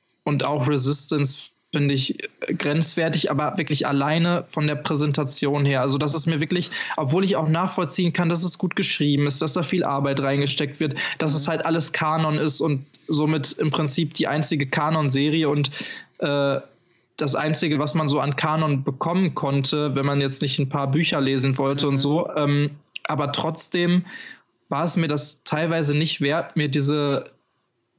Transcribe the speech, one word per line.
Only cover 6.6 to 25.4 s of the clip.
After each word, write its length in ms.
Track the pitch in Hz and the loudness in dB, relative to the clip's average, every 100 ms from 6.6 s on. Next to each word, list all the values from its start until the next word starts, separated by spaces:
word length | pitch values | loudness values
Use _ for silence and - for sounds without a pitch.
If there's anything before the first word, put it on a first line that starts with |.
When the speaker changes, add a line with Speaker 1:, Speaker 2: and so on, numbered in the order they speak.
| - - - - | -2 -6 -6 -4
Speaker 1:
obwohl 280 | 139 170 196 | 0 2 2
ich 100 | 180 | 2
auch 120 | 156 | 2
nachvollziehen 640 | 160 190 185 165 - 175 | 2 0 -2 -2 0 0
kann, 160 | - 170 | 2 2
dass 140 | 170 | 0
es 140 | 175 - | -2 -2
gut 180 | 180 - | -4 -2
geschrieben 500 | 190 - 147 143 143 | -2 0 2 2 2
ist, 140 | 139 | 2
dass 120 | 156 | 0
da 80 | 185 | 0
viel 220 | 151 185 | 0 0
Arbeit 380 | 160 139 139 139 | 0 0 0 0
reingesteckt 580 | 135 139 139 - 147 - | 0 2 0 0 -2 -2
wird, 160 | 156 131 - - | -4 -2 -6 -2
dass 160 | 160 151 | 0 0
es 100 | 180 | 0
Speaker 2:
Mhm. 60 | |
Speaker 1:
halt 140 | 160 - | -2 0
alles 260 | 165 160 | 0 0
Kanon 460 | - 156 160 156 151 | 0 0 0 0 0
ist 220 | 151 - | 0 0
und 240 | 160 135 - - - | 0 -2 -6 -14 -4
somit 440 | 147 151 156 131 | 0 2 0 -2
im 160 | - 127 | -2 -2
Prinzip 420 | - 151 - 151 - | 0 0 0 -2 -2
die 120 | - | -2
einzige 380 | 151 156 151 139 | 0 0 0 -2
Kanon-Serie 840 | 156 151 160 143 135 147 160 151 | -2 0 0 2 2 2 2 2
und, 200 | 147 139 - - - - - | 2 -2 -4 -10 -12 -18 -6
äh, 400 | 156 143 139 135 - _ _ _ _ - | -2 0 0 -2 -6 _ _ _ _ -4
das 180 | 147 135 | -2 0
Einzige, 420 | 151 156 165 147 | 0 0 0 0
was 160 | 147 | 0
man 140 | 165 151 | 0 0
so 100 | 151 | 0
an 160 | 143 139 | 0 0
Kanon 480 | 160 160 156 139 | 0 2 2 0
bekommen 520 | 135 131 165 180 185 131 | -2 -2 0 2 0 0
konnte, 580 | 143 139 131 151 147 139 | 0 0 0 0 0 0
wenn 100 | 143 | 0
man 160 | 143 | 2
jetzt 200 | 139 135 | 0 0
nicht 160 | 143 143 | 0 0
ein 100 | 135 | -2
paar 200 | 147 135 | -2 0
Bücher 300 | 147 170 156 | 2 2 2
lesen 360 | 135 135 135 131 | 2 2 2 2
wollte 300 | 135 143 143 | 0 0 2
und 80 | 139 | 2
Speaker 2:
Mhm. 40 | |
Speaker 1:
so. 300 | 139 156 - 156 | 2 0 0 0
Ähm, 360 | 143 143 147 147 _ - | 2 2 0 -4 _ -10
aber 280 | - 151 139 | -4 -2 -2
trotzdem 760 | 143 156 160 - 180 175 180 180 - - - _ _ - | -2 -4 -2 -2 0 2 2 0 -8 -16 -20 _ _ -6
war 160 | 135 165 | -2 0
es 100 | 170 | 0
mir 100 | 160 | 0
das 340 | 147 - - | 0 -2 -4